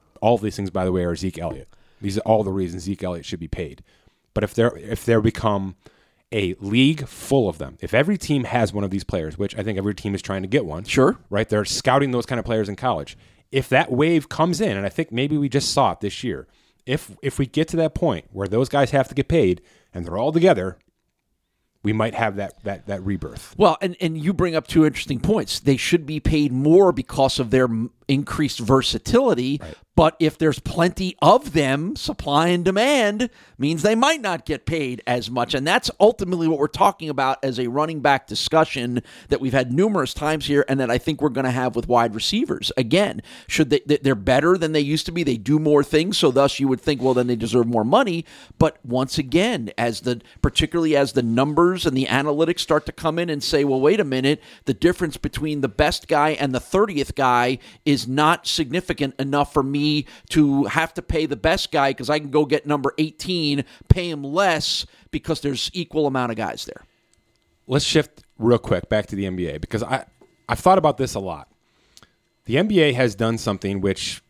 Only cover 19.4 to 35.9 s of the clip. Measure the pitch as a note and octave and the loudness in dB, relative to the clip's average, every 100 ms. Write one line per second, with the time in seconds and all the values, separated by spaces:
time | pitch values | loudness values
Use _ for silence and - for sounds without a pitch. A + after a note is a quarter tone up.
19.4 | G#2 F2 _ _ _ F2+ E2 F2 C3 D#3+ | 2 0 _ _ _ -12 -8 -4 -2 2
20.4 | F3+ B2 F#2+ F2+ _ _ _ _ _ _ | 4 4 0 -10 _ _ _ _ _ _
21.4 | _ _ _ _ G#2 G#2+ A2 G#2+ A2+ G2 | _ _ _ _ -2 0 -2 0 -2 -2
22.4 | G2 - - G2 - G2 F#2+ F#2+ D#2 - | -8 -10 -10 -10 -8 -8 -4 -6 -6 -14
23.4 | - - G3 D#3+ F#3+ F3 D#3+ D#3+ D3+ F#3 | -10 2 2 2 -2 -2 -4 -2 -2 0
24.4 | F3+ D#3+ - E3 D#3 - - B2+ - G#3+ | 0 -2 0 4 4 2 -4 -2 0 0
25.4 | A2 - - C3 - F3 C#3+ D3+ - D#3+ | -2 -2 0 0 2 0 0 -4 0 2
26.4 | C#3+ B2+ C#3+ E3+ G3 - B2+ - C3+ - | 2 2 6 8 6 4 -2 0 0 2
27.4 | A#2+ B2+ B2+ A2+ A#2 - - C3+ C#3+ - | 2 2 2 0 -6 -6 -2 -2 0 -2
28.4 | D3 - A2 C3+ B2+ A2+ - A#3 C4 C#3 | -2 -2 2 2 2 -4 2 2 4 0
29.4 | B2+ C#3 E2+ D#2 _ - D#3+ - D#3 - | -2 -4 -8 -18 _ 2 2 2 -2 0
30.4 | D#3 C#3 - - F3 D#3+ F#3 - D3 A3+ | 0 0 -4 0 0 0 -6 2 6 6
31.4 | C#4+ D#3 C#3 C#3 E3 D4+ - - - C#3+ | 4 0 0 0 -4 -8 -8 -8 0 2
32.4 | E3+ F3 F3 F#3+ A#3+ D4 G#3+ G#3+ A#3+ - | 2 2 0 2 2 2 2 0 -4 -8
33.4 | - - C#3 E3 F#3+ A3 C4+ D#4+ G#3+ E3 | -20 -6 -2 0 2 2 2 0 -2 -6
34.4 | - D3 - E3 C#3 B2 - B2 A2 B2+ | -6 -6 -4 -4 -4 -4 -4 -4 -2 -4
35.4 | F3 C#3 C#3+ F#3 - | -2 -2 0 0 -2